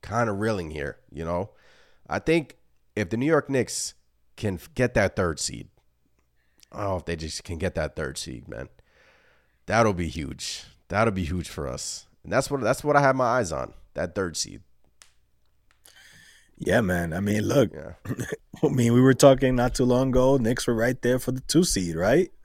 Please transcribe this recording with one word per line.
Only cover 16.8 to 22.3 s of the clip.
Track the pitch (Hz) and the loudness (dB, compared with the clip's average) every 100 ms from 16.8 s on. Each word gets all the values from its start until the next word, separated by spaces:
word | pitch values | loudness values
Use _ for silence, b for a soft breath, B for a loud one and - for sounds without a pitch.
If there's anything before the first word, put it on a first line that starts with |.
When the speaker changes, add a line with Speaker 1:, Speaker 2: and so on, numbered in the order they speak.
Speaker 2:
man. | 104 87 87 | 2 0 -2
I | 82 | -2
mean, | 101 104 | -2 0
look, | 98 143 110 | 2 2 2
Speaker 1:
Yeah. | - - - | 0 -16 -16
Speaker 2:
<laughs> | - - - - _ - | -10 -8 -8 -10 _ -2
I | 151 | 0
mean, | 143 117 | 2 4
we | 120 | 6
were | 131 | 6
talking | 127 139 131 131 | 8 8 8 4
not | 127 123 | 2 0
too | - | 2
long | 123 123 131 | 2 2 2
ago. | 127 131 139 | 4 4 4
Knicks | 113 123 - | 2 -2 -2
were | |
right | 117 117 127 | 0 0 0
there | 120 127 | 0 0
for | - | -2
the | 127 | -6
two | - 156 | 0 2
seed, | 180 - 90 80 | 2 0 -2 0
right? | 92 139 190 | 2 2 2